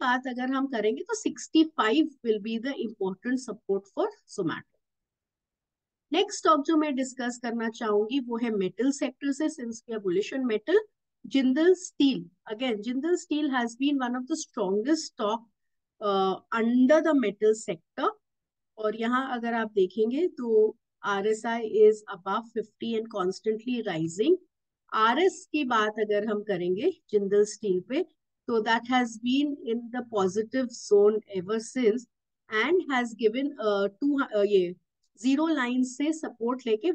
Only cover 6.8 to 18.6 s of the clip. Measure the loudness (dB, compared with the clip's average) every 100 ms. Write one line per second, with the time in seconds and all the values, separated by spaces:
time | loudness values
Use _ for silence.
6.8 | 2 -2 -4 -4 -6 -6 -6 -4 -6 -4
7.8 | 0 0 2 -2 -2 -2 -2 0 -2 0
8.8 | -2 0 -4 -4 -4 -2 -4 -4 -10 -10
9.8 | -10 -6 -2 -2 -2 -2 -2 -2 2 0
10.8 | 0 _ _ _ -2 0 2 4 4 4
11.8 | 0 2 2 2 -6 _ -12 -6 -4 -4
12.8 | -4 -4 -2 -2 -2 -2 0 -2 -4 -2
13.8 | -2 0 -2 -4 -4 -6 -6 -4 -2 0
14.8 | 0 -2 -4 -4 -2 -2 -6 _ _ _
15.8 | _ _ -2 2 0 -2 -4 -2 2 4
16.8 | 6 6 6 2 2 2 2 2 -2 -8
17.8 | _ -4 -4 -4 _ _ _ _